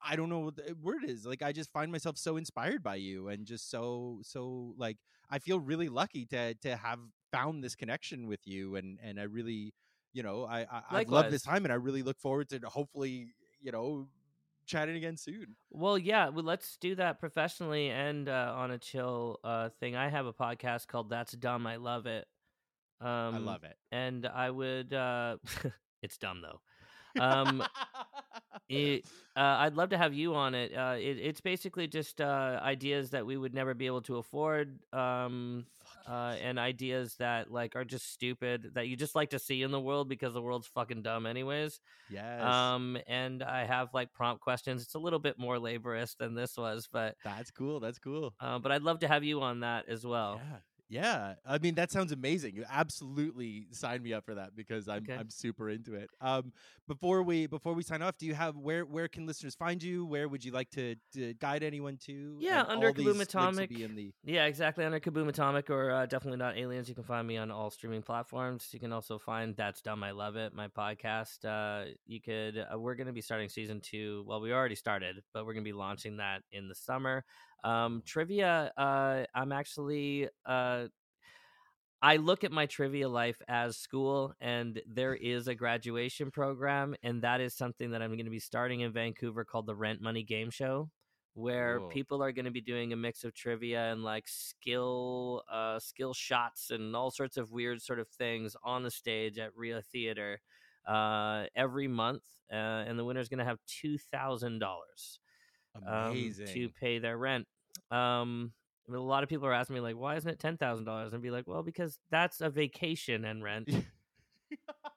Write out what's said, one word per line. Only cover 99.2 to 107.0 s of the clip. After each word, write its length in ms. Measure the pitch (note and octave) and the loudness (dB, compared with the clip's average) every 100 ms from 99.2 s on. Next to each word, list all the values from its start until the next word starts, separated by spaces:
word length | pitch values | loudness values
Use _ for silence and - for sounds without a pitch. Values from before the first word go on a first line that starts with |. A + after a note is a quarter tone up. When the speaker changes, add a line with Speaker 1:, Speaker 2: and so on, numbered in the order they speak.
| A2 G#2+ | 0 -2
Speaker 2:
at 160 | A2 A2+ | -8 -6
Rio 240 | A#2 A2+ | -4 -4
Theater, 600 | - B2 A2+ G#2 G#2 G2+ _ - - _ - | -4 -2 -2 -2 -4 -6 _ -20 -20 _ 0
uh, 600 | G#2+ G#2+ G#2+ G#2+ G#2+ G2+ A#2 | 2 4 4 2 0 0 2
every 320 | C3 C3+ C3+ | 2 2 0
month, 340 | A#2 A#2 C#3 - - - | 2 2 0 -8 -20 -6
uh, 20 | |
and 420 | G#2+ A2 A2 A2 A#2 | -2 0 0 -2 -2
the 80 | |
winner's 240 | A#2+ B2+ A#2+ | -2 -2 -2
gonna 140 | C3 | -2
have 140 | A#2+ A#2 - | -2 -2 -8
two 320 | - D3+ D3 | -6 -2 -2
thousand 640 | - C3+ C3+ A#2+ A#2+ A2+ | -2 -4 -2 -2 -2 0
dollars, 580 | G2 F2 D2+ - - - _ _ _ _ _ | -2 -4 -10 -16 -16 -16 _ _ _ _ _
um, 80 | A2 G2 A2 A2+ | -12 -2 0 0
Speaker 1:
Amazing. 340 | B2+ A#2 G2 G2+ | 0 -2 -4 -6
Speaker 2:
to 200 | B2 A#2+ | -2 -4
pay 300 | - B2 A#2 | -2 0 0